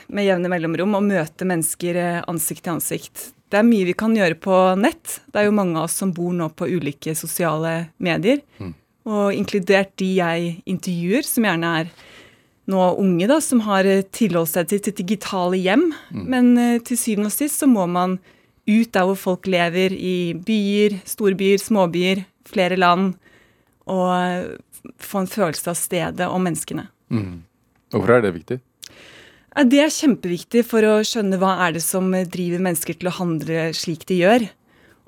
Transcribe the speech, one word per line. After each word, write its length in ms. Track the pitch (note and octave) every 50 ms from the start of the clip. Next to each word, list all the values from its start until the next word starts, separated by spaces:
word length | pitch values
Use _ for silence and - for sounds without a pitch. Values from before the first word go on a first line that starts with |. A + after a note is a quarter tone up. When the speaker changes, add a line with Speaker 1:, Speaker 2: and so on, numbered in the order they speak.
| - -
Speaker 1:
med 200 | - G3+ G3+ G3
jevne 220 | F#3+ F3 F3+ F3
mellomrom 420 | F3+ F3 D#3+ E3 E3 D#3 F3+ G#3 G#3+
og 80 | G3
møte 440 | G#3 G3+ G3 F3+ D#3 D#3 - - F#3 F#3
mennesker, 480 | F3+ E3 D#3 - - - F3 F3 F3
eh, 240 | F3+ F3 F3 F3 E3+ - -
ansikt 340 | D#3+ D#3+ - - E3 -
til 120 | - F3+ E3
ansikt. 560 | D3 - - - - - - - - - - - _ _ _
Det 80 | G3+ G3+
er 80 | A3
mye 180 | A#3 A#3 G3+ F#3
vi 60 | F3 F3+
kan 200 | - G#3+ A3+ A3+
gjøre 200 | G#3+ F#3+ E3 D#3+ -
på 200 | - G3 F#3 F#3 F#3 F#3 F#3 F#3+
nett. 420 | G#3+ D#4 E4 - _ - - - - -
Det 100 | - G#3
er 20 | G#3
jo 100 | G#3 G#3
mange 200 | G#3 F#3+ F3+ E3
av 80 | D#3+ D#3
oss 80 | E3+ - -
som 140 | G3 F#3+
bor 200 | D#3+ E3+ F3 F3
nå 160 | F3+ F3 D#3+ D#3 -
på 140 | - F3+ -
ulike 440 | F#3 E3+ - C#3+ C#3+ - - D#3 D#3+
sosiale 720 | - - E3 - - F3 D#3+ D#3 D#3 D#3+ D#3+ E3 E3 E3+ D#3+ - -
medier, 400 | F#3 F3 D#3+ D#3+ D#3+ A3 C#4 C#4+ - _ _ -
Speaker 2:
Mm. 160 | G2+ F2+ D#2 - _ _ _ _ _
Speaker 1:
og 280 | A3+ G#3+ G#3 G3+ G3+ G3
inkludert 640 | G3+ G#3 - - G3+ F3+ G3 G3 F#3+ G3 F#3+ _
de 180 | - F#3+ F#3+ F#3+
jeg 460 | F#3 F3 E3 E3 E3+ F3 E3+ E3 F3 -
intervjuer, 580 | - F#3 D#3+ - F#3 F3 E3+ E3+ F3+ G#3 C#4+ D4+
som 200 | - - B3 A3
gjerne 360 | G3+ E3+ E3 E3+ E3 E3+ D#3+
er 100 | E3 E3+ - - - - - - - - _ _ _ _ _ _ _ -
nå 300 | F#3+ F#3+ F#3 F3+ - -
unge 280 | G3 F#3+ F3 E3 F3+ A3
da, 120 | D4 D#4+
som 200 | C#4+ - C4 A#3
har, 240 | G#3+ G#3+ G3 F#3+ F#3+
eh, 180 | G3 F#3+ G3
tilholdt 460 | F#3+ - - - A#3 F#3+ F3 E3+ E3 D#3+
seg 200 | - F#3 E3 -
til 120 | G#3 G3
sitt 140 | G3+ A3 G3
digitale 640 | - F3+ F3 G#3+ F#3+ - - G3+ F#3 F3+ F3+ F#3 F#3+
hjem. 320 | F3+ F3+ G3+ C4+ F4+ E4 D4 - - -
Speaker 2:
Mm. 140 | F3 G3 F3+ G#3
Speaker 1:
Men, 300 | B3+ B3 B3 B3 A#3+ A#3+
eh, 200 | A#3+ A#3+ A#3+ A#3
til 180 | A#3 - B3
syvende 300 | - - A3+ G#3+ G3 G#3
og 60 | G#3
sist 280 | - - C#4+ D4 - -
så 60 | D#4 C4+
må 200 | A#3+ G3+ F3+ E3+
man 300 | F3+ F3+ F3+ F#3 F#3 F#3 - - _ _ _ _ _ _ _
ut 240 | A3 G#3 A3+ A3+ A#3
der 100 | - G3
hvor 140 | F3+ F#3 G3 F#3+
folk 240 | - G3 F3+ F3+ -
lever, 460 | F#3+ F#3 F3 E3+ E3+ E3 F#3 F#3+ F#3
i 400 | F#3+ - E3 F#3 F#3 F3+ F3 E3+
byer, 720 | E3+ E3 F3+ - A3 G#3+ G3+ G3+ G3+ G#3 G#3 G#3 G#3 F#3 -
storbyer, 540 | - - - G#3+ G3 G3 G3 G3 G3 G3+ G3
småbyer, 640 | - - A3+ G3+ F3+ E3+ D#3+ F3 F3+ F#3 F#3+ G3 F#3 - _ _ _
flere 300 | - - A3 F3+ F3+ F#3 F#3
land, 380 | F3+ F3 F3 F#3 G3 F#3+ F3+ - _ _ _ _ _ _ _ _ _ _ _ _ _
og, 240 | - F#3+ F#3 F3+ F3+
eh, 460 | F3+ F3+ F3+ F3+ F3 F3+ F#3 - - - - _ - - - - - -
få 220 | - - - G3
en 60 | F#3
følelse 420 | F#3 - A3 F#3+ D#3+ C#3+ - - F3
av 60 | E3+
stedet 500 | - - - F#3+ F3 D#3+ E3 D#3+ - F3+ F3+
og 120 | - F#3
menneskene. 480 | F#3 F3 D#3 - - - - D#3 - - _ _ _ -
Speaker 2:
Mm. 320 | - A2 G2+ F#2 F2 E2+ E2+ _ _ _ _ _ _ _ _ _
Hvorfor 160 | - A2 F#2+ - A#2+ B2
er 20 |
det 120 | A2 G2 E2 E2+ -
viktig? 160 | - A#2+ C3 - _ _ _ - - - - - - - - - - - _ _ _ -
Speaker 1:
Ja, 60 | C#4+ C#4+
det 140 | A#3+ C#4 C#4+
er 60 | D4 D#4
kjempeviktig 760 | - - D#4+ C#4+ G3 - - F3+ F3 E3 - - - A#3 A#3
for 160 | A#3 A#3 A3+
å 200 | G#3+ G#3+ G#3+ G#3+ G#3+
skjønne 340 | - - A#3 G3+ G3 F#3+ F3+
hva 200 | F#3+ F#3+ F#3 F3 F3+ E3+
er 40 |
det 100 | D#3 E3
som 280 | D#3+ - - F#3 F#3 F#3
driver 480 | F#3 F#3 F#3 E3+ - F3 F3+ F3 E3+ F3+
mennesker 400 | F#3+ F#3 E3+ D#3+ - - D#3+ -
til 100 | F3 F3+
å 40 |
handle 600 | E3+ - F#3 F3 D#3+ D3+ C#3+ D#3+ D#3+ E3 D#3+ E3
slik 320 | D#3 - - F3 D#3+ D#3 -
de 120 | - F#3 F3+
gjør, 280 | E3+ F#3+ A#3 B3 A3 F3+ - _ _ _ _ _ _ _ _ _ _